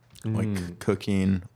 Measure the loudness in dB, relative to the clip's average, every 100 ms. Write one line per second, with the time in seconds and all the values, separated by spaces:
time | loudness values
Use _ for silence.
0 | _ -10 -4 -2 0 -2 -4 -6 -2 0
1 | 2 2 4 2 -2